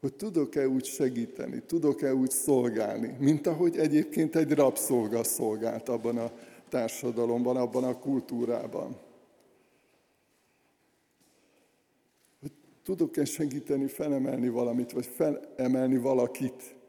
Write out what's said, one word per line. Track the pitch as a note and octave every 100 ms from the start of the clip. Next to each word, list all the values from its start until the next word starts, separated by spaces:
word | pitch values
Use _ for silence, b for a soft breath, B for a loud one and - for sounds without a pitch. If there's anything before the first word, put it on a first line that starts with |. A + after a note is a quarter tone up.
Hogy | C#3
tudok-e | - G#3+ E3 C#3+ D3 C3+
úgy | C3
segíteni, | B2+ - C3+ A#2+ A#2 - - B2+ -
tudok-e | E3 D3 C#3 C#3
úgy | C3 C3
szolgálni, | - - C3+ B2 A2 G#2 G#2 A2+ C3
mint | C#3 D3+ D3
ahogy | D#3+ F3 E3+
egyébként | D#3 D3+ D3+ - D#3 D#3+
egy | D3+
rabszolga | D3 C3+ - - B2+ G#2+ A#2
szolgált | A#2 - A2+ A2 A2+ A2+ A2+
abban | A#2+ A#2 A#2+
a | A#2 - B B -
társadalomban, | - A2+ - B2 A#2 A#2 A#2+ B2 B2+
abban | B2 B2+
a | B2+ B2
kultúrában. | - C3+ - A#2+ A#2 A#2 A#2+ - - C3 - - _ _ _ _ _ _ _ _ _ _ _ _ _ _ _ _ _ _ _ _ _ _ _ _ _ _ _ _ _ _ _ _
Hogy | C#3+ _ _ _
tudok-e | - F#3+ E3 -
segíteni, | C#3+ - D3+ C#3+ C#3 C#3 C#3
felemelni | - D3+ C#3 C3 B2+ B2
valamit, | A#2 A#2+ A#2+ A#2+
vagy | B2 A#2+
felemelni | - D#3 D3 - - B2+ C3 C3 C3
valakit | B2+ C3 B2 B2+ C3 - - -